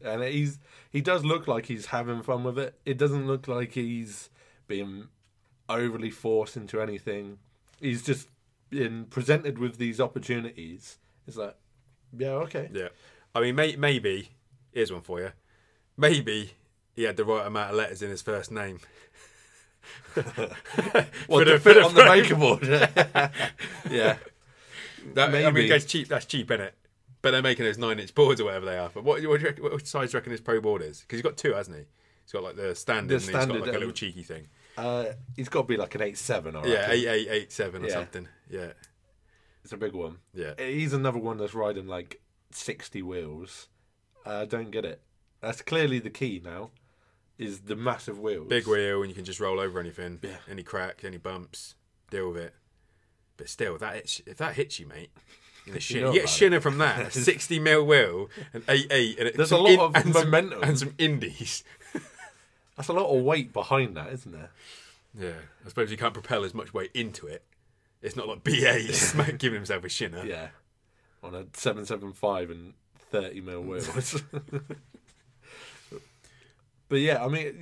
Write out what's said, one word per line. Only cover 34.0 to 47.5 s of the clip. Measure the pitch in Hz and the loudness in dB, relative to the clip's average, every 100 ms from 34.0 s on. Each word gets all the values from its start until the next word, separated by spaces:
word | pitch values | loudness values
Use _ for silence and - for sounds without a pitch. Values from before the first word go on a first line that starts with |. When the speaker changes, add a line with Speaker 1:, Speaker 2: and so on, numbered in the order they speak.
| 101 90 | -10 -10
Speaker 2:
thing. | 82 80 73 _ - - | -14 -14 -16 _ -18 -8
Speaker 1:
uh, | 120 123 113 107 - 123 | -4 -4 -4 -8 -14 -12
he's | 127 | -4
gotta | 160 127 | -2 0
be, | 113 | -2
like, | 95 | -2
an | - | -4
eight | 107 101 | -6 -6
seven, | - 110 80 | -4 -4 -4
I | 78 95 | -6 0
Speaker 2:
Yeah, | 110 | 0
Speaker 1:
reckon. | 104 | 2
Speaker 2:
eight | 120 117 | 0 2
eight, | 110 107 | -2 -2
eight | 107 104 | -4 -6
seven | - 98 92 | -6 -6 -4
or | 107 | -6
Speaker 1:
Yeah. | |
Speaker 2:
something. | 90 87 92 90 _ _ | -6 -6 -12 -16 _ _
Yeah. | 95 87 - - _ _ _ _ _ _ _ | -12 -12 -14 -20 _ _ _ _ _ _ _
Speaker 1:
It's | - | -18
a | 104 | -8
big | 107 | -8
one. | 92 82 80 _ | -6 -10 -12 _
Speaker 2:
Yeah. | 92 78 76 | -12 -10 -8
Speaker 1:
He's | 131 143 156 | -6 -4 -2
another | 135 135 117 | 0 -2 -2
one | 113 110 | -6 -6
that's | 104 | -6
riding, | 110 104 101 95 | -4 -4 -4 -8
like, | 92 87 - _ _ _ | -10 -12 -20 _ _ _
sixty | - - 113 - 98 | -14 -12 -12 -12 -12
wheels. | 90 90 78 78 92 - - _ _ _ _ _ 104 | -8 -8 -10 -14 -18 -20 -20 _ _ _ _ _ -12
I | 104 | -8
don't | 107 117 113 | -6 -6 -6
get | 107 | -8
it. | 92 73 _ _ _ _ | -8 -12 _ _ _ _
That's | 110 120 | -10 -10
clearly | - 160 151 127 | -4 0 0 -2
the | 107 | -6
key | 107 131 95 | -8 -8 -8
now, | 85 87 113 _ _ _ _ _ _ _ | -12 -14 -16 _ _ _ _ _ _ _
is | 113 | -12